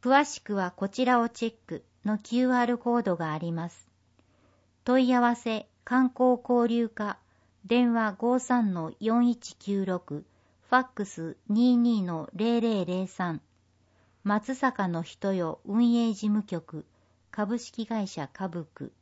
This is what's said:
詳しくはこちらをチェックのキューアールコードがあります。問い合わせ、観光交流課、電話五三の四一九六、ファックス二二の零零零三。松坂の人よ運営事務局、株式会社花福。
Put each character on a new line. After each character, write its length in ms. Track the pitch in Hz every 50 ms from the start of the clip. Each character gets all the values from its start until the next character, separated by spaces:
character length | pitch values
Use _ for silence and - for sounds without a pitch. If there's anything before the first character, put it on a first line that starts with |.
詳 220 | - 247 262 269 294
し 180 | 277 - -
く 140 | _ - 208
は 160 | 196 190 180
こ 180 | - - - 196
ち 160 | - - 254
ら 140 | 247 247 240
を 100 | 233 233
チ 180 | 233 - - 226
ェ 20 |
ッ 60 | - _ _
ク 180 | - 170 147 _ _ _ _ _
の 140 | 208 214 208
キ 240 | 214 - - 240 254
ュ 60 | 254
ー 80 | 254 247
ア 40 | 240
ー 20 |
ル 120 | 240 240 240
コ 180 | 240 247 240
ー 60 | 240
ド 140 | 233 208 180
が 180 | 165 165 160 151
あ 40 | 156
り 140 | 165 170
ま 180 | 170 165 165 175
す。 180 | - - _ _ _ _ _ _ _ _ _ _ _ _ _ _ _ _ _ _ _ _ _
問 240 | - 254 262 262 247
い 60 | 254
合 80 | 247
わ 140 | 240 240 240
せ、 320 | 233 - 233 220 214 - _ _ _ _
観 260 | - 247 254 262 254
光 280 | 254 - 254 254 247 240
交 260 | 247 - 247 240 240 233
流 200 | 233 233 233 220
課、 300 | 220 - 214 208 - - _ _ _ _ _ _ _ _ _
電 280 | 190 233 240 247 240 233
話 200 | 233 220 214 196
五 260 | - - 233 247 254
三 340 | 247 - 254 247 226 208 185
の 200 | 175 160 160 - _
四 300 | - 220 226 240 240 240
一 260 | 240 233 - - -
九 300 | _ - - 202 196 196
六、 400 | 185 185 180 - - 143 147 - _ _ _ _ _ _ _ _ _
フ 60 | -
ァ 40 | 254
ッ 20 | 262
ク 200 | 254 _ - 208
ス 320 | 196 - - 165 165 - _ _ _
二 280 | 208 220 240 254 247 240
二 260 | 240 240 233 214 190
の 260 | 175 175 160 156 - -
零 280 | 175 208 233 233 233
零 240 | 226 233 220 202 180
零 220 | 165 180 185 190 185
三。 340 | - - 185 175 160 - _ _ _ _ _ _ _ _ _ _ _ _ _ _ _ _ _
松 320 | 202 208 214 208 - 262
坂 320 | 254 - 262 240 - 202 185
の 160 | 175 165 170
人 300 | - - _ - 202 196
よ 260 | 185 175 160 - - _
運 300 | - 202 220 240 240 233
営 180 | 233 233 226 220
事 80 | 196 - 214
務 160 | 208 214 208
局、 420 | 208 - 170 160 - - 151 - _ _ _ _ _ _ _ _ _
株 260 | - - 214 196 226 240
式 280 | 240 - - - 226
会 220 | - 233 220 202 190
社 220 | - - 147 139
花 180 | _ - 190 190
福。 440 | 165 175 160 151 _ - 143 - _ _